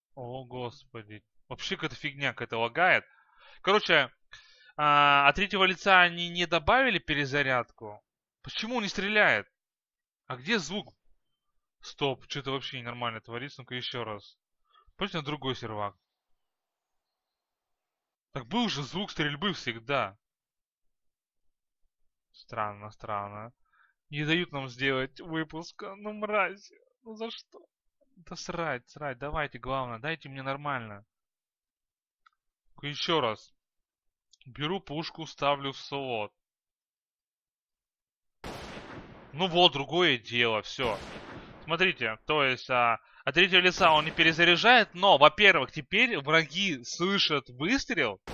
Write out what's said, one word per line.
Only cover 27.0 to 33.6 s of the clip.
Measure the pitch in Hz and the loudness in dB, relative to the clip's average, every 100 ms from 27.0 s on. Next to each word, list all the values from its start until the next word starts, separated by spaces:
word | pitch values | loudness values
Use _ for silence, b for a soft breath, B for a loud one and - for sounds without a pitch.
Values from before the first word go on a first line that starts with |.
Ну, | 226 220 | -18 -12
за | 226 | -12
что? | - - 381 _ _ _ _ _ _ | -12 -18 -20 _ _ _ _ _ _
Да | 165 175 | -18 -14
срать, | - 170 165 127 - | -10 -6 -6 -6 -10
срать. | 143 147 123 | -12 -10 -8
Давайте, | 143 160 143 127 | -8 -6 -6 -8
главное, | 127 135 123 117 | -6 -6 -6 -8
дайте | 147 165 143 | -8 -10 -12
мне | 135 | -10
нормально. | 135 139 147 131 113 101 104 _ _ _ _ _ _ _ _ _ _ _ _ _ _ _ _ | -8 -6 -6 -6 -8 -14 -20 _ _ _ _ _ _ _ _ _ _ _ _ _ _ _ _
Ну-ка | - 143 | -14 -12
еще | 143 - 165 | -6 0 2
раз. | 120 107 - _ | 0 -4 -10 _